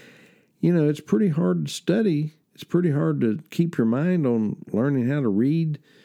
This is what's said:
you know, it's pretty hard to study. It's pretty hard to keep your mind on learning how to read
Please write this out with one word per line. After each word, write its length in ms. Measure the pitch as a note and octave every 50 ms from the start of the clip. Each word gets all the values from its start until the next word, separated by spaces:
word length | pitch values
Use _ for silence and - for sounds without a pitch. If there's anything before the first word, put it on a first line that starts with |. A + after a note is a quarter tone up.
| - - - - - - _ _ _ _ _ _
you 120 | - E3 F3
know, 160 | E3+ D3+ D3
it's 120 | D3+ D3+
pretty 280 | - - G3+ G#3+ G#3+ F#3+
hard 380 | D3 D#3+ F3 F3+ F2+ - D#3
to 60 | C#3 -
study. 600 | - - - F3 A3 A3+ G3+ D#3 D3 D#3 D3+ - _ _ _ _
It's 120 | - -
pretty 260 | - - E3+ F3+ E3
hard 300 | C#3 C#3+ D#3+ D#3+ D3+ C#3
to 180 | B2+ A2+ G#2 E2 - -
keep 280 | - - E3+ E3 - -
your 80 | A#2+
mind 400 | A2+ A#2 C3+ D#3 F3+ F3+ F3 D3
on 300 | B2+ A#2+ A2+ A2 G#2 - - - - -
learning 340 | G2+ B2 C#3+ C#3+ C3 A#2
how 140 | B2 C#3+ D3
to 80 | C3+ A2+
read 500 | G2 G2+ A#2+ C#3 D#3 E3 E3 D#3+ D3 - - _ _ - _